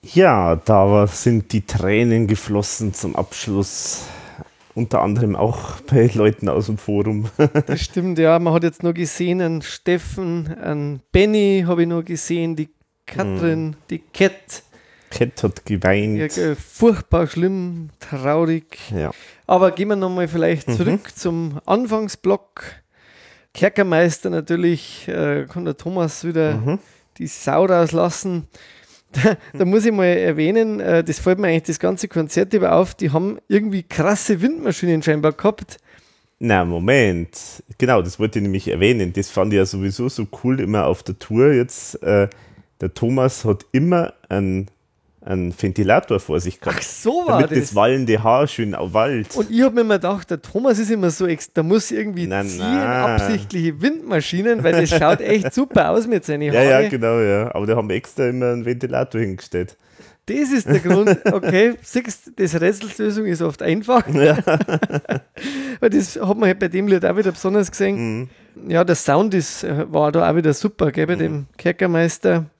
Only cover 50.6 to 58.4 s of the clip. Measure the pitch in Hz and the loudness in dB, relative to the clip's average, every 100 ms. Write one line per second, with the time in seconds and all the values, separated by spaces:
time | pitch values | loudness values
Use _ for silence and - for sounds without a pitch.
50.6 | 262 214 214 220 185 156 180 160 - - | 0 2 0 0 0 0 -2 -2 -4 -2
51.6 | 160 214 208 214 214 175 170 98 101 90 | 2 2 0 -6 -4 -6 -4 -2 -4 -4
52.6 | 90 - 107 127 123 110 101 214 - 185 | -2 0 0 0 2 0 0 -2 -4 -2
53.6 | 165 147 220 320 240 180 143 175 214 233 | -2 0 -2 -2 -2 -2 -2 -2 0 2
54.6 | 165 170 165 170 156 180 - 208 160 - | 2 4 4 4 4 2 2 2 2 -2
55.6 | 262 226 156 190 226 214 - 147 147 123 | -2 0 2 2 0 -2 -2 -4 0 4
56.6 | 135 131 214 135 113 117 107 101 117 - | 6 6 4 0 2 2 4 2 0 -2
57.6 | 104 113 107 95 - - 123 127 | 0 0 0 -4 -4 -2 -2 0